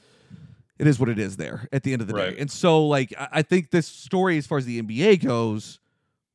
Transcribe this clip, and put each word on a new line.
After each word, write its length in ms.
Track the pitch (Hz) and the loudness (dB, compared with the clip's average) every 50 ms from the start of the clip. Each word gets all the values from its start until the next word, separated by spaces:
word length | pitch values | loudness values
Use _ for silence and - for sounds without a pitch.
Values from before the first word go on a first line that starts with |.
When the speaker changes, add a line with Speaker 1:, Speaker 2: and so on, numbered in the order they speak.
| _ _ _ _ _ _ - - - - - _ _ _ _ - | _ _ _ _ _ _ -20 -20 -20 -20 -20 _ _ _ _ 2
Speaker 1:
it 80 | 143 | 2
is 140 | 151 139 110 | 4 4 4
what 80 | 127 117 | 2 0
it 100 | 113 104 | 0 -2
is 200 | 104 95 95 - | -4 -6 -6 -8
there 280 | 78 62 - 110 120 - | -10 -10 -10 -12 -10 -4
at 100 | 135 135 | -4 -2
the 100 | - 135 | -2 -2
end 100 | 131 117 | -2 -2
of 40 | 113 | -4
the 80 | 92 110 | -4 -4
Speaker 2:
Right. 220 | 101 92 92 92 | -4 -4 -4 -4
Speaker 1:
day. 40 | - | -8
And 80 | 147 139 | -8 -10
so, 380 | - - - 175 160 156 156 | -4 0 2 4 6 6 4
like, 260 | 147 147 139 131 101 104 - | 4 2 0 0 -4 -6 -10
I, 100 | 139 - | -10 -4
I 100 | 135 156 | -2 -2
think 300 | 151 - 185 185 156 - | 0 2 0 0 0 2
this 160 | - 170 151 - | 0 0 0 -2
story, 500 | - - - - 190 185 190 185 170 151 | -8 -18 -8 -4 -2 0 2 2 0 0
as 80 | 139 | -2
far 120 | - 160 143 | -2 -4 -4
as 60 | 127 | -2
the 140 | 120 117 117 | -4 -6 -6
N 80 | 113 | -6
B 160 | 104 110 123 | -6 -2 2
A 140 | 175 220 202 | 6 6 6
goes, 640 | 160 - - 120 117 113 110 107 110 - - - - _ _ _ _ _ _ _ _ _ _ | 6 4 0 0 0 0 -2 -2 -4 -8 -12 -18 -20 _ _ _ _ _ _ _ _ _ _